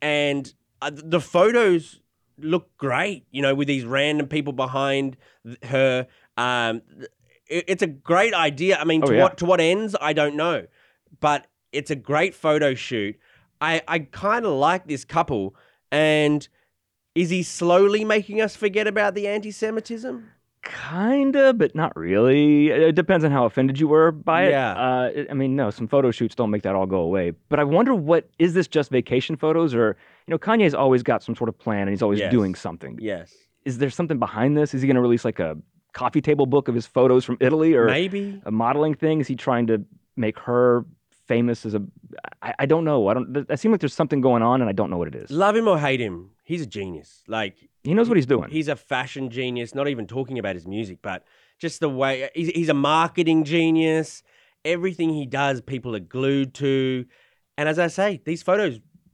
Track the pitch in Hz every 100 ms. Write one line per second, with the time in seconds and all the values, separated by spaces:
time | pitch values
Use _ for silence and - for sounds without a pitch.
0 | 151 147 147 143 135 _ _ - 143 147
1 | 160 165 - 175 208 240 214 175 151 -
2 | _ _ _ - 151 170 - - 139 127
3 | 196 165 _ 131 139 139 143 139 117 135
4 | 147 151 139 151 143 131 127 135 139 139
5 | 139 127 _ _ 113 123 120 135 135 127
6 | 127 _ _ - 123 123 117 113 _ 73
7 | - _ _ _ - 165 175 185 185 135
8 | - 175 226 190 156 139 185 170 160 160
9 | 139 - 180 185 175 180 165 190 220 196
10 | 147 156 147 147 165 147 85 _ _ _
11 | _ - 151 143 - _ _ 139 143 147
12 | 110 147 185 - 160 151 147 127 - 117
13 | 101 - _ _ _ - 156 165 - 170
14 | 143 - 202 233 220 135 147 180 151 139
15 | - 165 170 120 95 - _ _ - 143
16 | 156 151 147 147 - _ _ _ _ _
17 | _ 165 175 185 170 - 175 180 202 214
18 | 214 214 202 208 214 - 214 196 214 208
19 | 208 196 202 208 214 202 220 220 220 226
20 | 254 247 220 _ _ _ - - - 165
21 | 214 277 277 277 269 240 156 160 160 -
22 | 82 98 123 143 147 147 151 127 160 160
23 | 170 185 156 139 117 - 135 135 156 151
24 | 165 156 - 165 185 143 120 92 127 127
25 | 127 - 135 139 135 139 113 - 113 143
26 | 131 113 117 - 113 104 98 98 95 95
27 | 82 95 87 82 - 147 143 165 240 233
28 | 147 165 - - 175 175 175 156 143 127
29 | - 123 - 156 156 160 165 120 110 98
30 | _ _ - 160 - 226 190 139 135 127
31 | 123 113 - 117 113 - - 104 98 98
32 | 104 104 95 123 98 90 - 82 71 64
33 | 107 92 82 _ _ _ 139 120 139 -
34 | 170 143 104 107 131 147 147 135 135 127
35 | 123 117 120 104 82 78 - _ _ -
36 | 123 151 147 147 131 143 131 117 - -
37 | 127 127 123 123 131 156 160 143 117 135
38 | 185 196 202 196 - 110 113 147 156 147
39 | 160 156 135 127 - 120 117 110 98 _
40 | _ - 110 - - 123 123 120 - _
41 | _ _ - 120 120 117 110 104 98 -
42 | - - - - - - 135 156 160 143
43 | 101 120 120 135 - 143 220 202 143 -
44 | 156 143 127 120 113 131 117 98 92 87
45 | 80 58 - 147 196 214 226 170 147 135
46 | 113 87 92 _ - 170 127 104 95 78
47 | - _ - 110 101 - _ _ - 196
48 | 233 208 127 127 78 151 147 139 - 127
49 | 131 139 131 117 127 123 117 135 143 127
50 | 98 123 127 127 101 92 82 104 107 85
51 | 104 92 _ _ _ - 165 - 151 131
52 | 135 131 131 160 160 165 160 143 143 160
53 | 170 180 165 160 147 165 165 160 160 160
54 | 156 - _ _ _ _ 156 175 190 175
55 | 165 156 135 135 143 127 117 131 123 107
56 | 87 123 135 139 135 - 143 135 131 127
57 | 123 _ _ _ _ - 151 156 170 175
58 | 208 175 - 165 - 202 196 113 _ _
59 | _